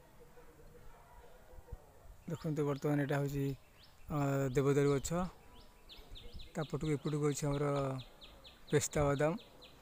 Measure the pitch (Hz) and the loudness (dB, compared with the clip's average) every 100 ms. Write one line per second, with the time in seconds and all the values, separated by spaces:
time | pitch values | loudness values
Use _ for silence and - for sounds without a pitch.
0 | - - - - - - - - - - | -20 -20 -20 -20 -20 -20 -20 -18 -18 -18
1 | - - - - - - - - - - | -20 -20 -20 -20 -18 -18 -14 -14 -14 -20
2 | - - - 156 165 151 143 135 147 147 | -20 -14 -8 -4 -2 2 2 2 2 2
3 | 139 143 143 143 139 131 - - - - | 2 2 0 0 -2 -4 -12 -20 -20 -18
4 | - 151 139 139 135 135 139 143 143 139 | -6 0 2 2 2 2 4 4 4 2
5 | - 170 180 - - - - - - - | 0 -2 -2 -6 -18 -20 -20 -20 -20 -20
6 | - - - - - 170 147 139 156 143 | -16 -14 -12 -12 -8 -6 -4 -2 0 0
7 | 160 147 147 135 143 143 143 139 135 131 | 0 0 2 2 0 2 2 2 0 -4
8 | - - - - - - - 147 - 160 | -8 -16 -20 -20 -20 -20 2 2 4 2
9 | 143 139 151 202 - - - - | 2 4 2 2 -6 -20 -20 -20